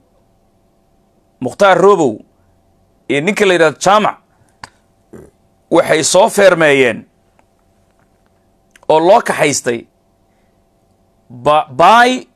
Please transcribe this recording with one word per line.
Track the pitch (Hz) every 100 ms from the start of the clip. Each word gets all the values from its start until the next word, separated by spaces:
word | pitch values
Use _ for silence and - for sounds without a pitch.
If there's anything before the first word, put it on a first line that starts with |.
| _ _ _ _ _ _ _ _ _ _ _ _ _ -
Mukhtaar | 127 - 196 175
Roobow | 196 190 139 107 _ _ _ _ _ _ _ _ -
iyo | 139
ninka | 170 208 196
la |
yidhaahdo | 175 160 131
Jaamac | 180 208 170 - _ _ _ _ - _ _ _ _ - - _ _ _ -
waxay | 165 - 160
soo | - 180 220
feermeeyeen | - 190 170 156 139 123 104 - _ _ _ _ _ _ _ _ _ _ _ _ _ _ _ _ _ -
oo | 156
loo | 170 233
kaxaystay | - - 151 139 127 120 - _ _ _ _ _ _ _ _ _ _ _ _ _ _
Ba-, | 123 135 151 147
Baay | 127 170 233 247 254 -